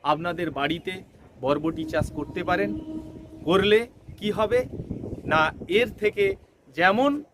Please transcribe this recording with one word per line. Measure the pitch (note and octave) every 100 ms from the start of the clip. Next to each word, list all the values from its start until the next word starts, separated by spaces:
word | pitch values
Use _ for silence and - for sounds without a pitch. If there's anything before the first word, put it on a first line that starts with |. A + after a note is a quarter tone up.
আপনাদের | C#3 D3+ F3 E3+ E3 C3+
বাড়িতে | C#3+ E3 F#3 F#3 - - - -
বরবটি | B2+ D3 D#3+ D#3+ D#3+
চাষ | D#3+ D3 D3+
করতে | C#3+ F#3 F3
পারেন। | F3+ G3+ - - - - - - - D3
করলে | F#3+ G3+ G#3+ A#3+ - - -
কি | G#3
হবে | G#3 G#3+ B3 C4 - - - - - -
না, | D#3 D#3+ - -
এর | G3 A#3+ -
থেকে | G#3 G#3 G3 G3 - _ _ C3
যেমন | F3+ G#3 C#4+ C#4+ D4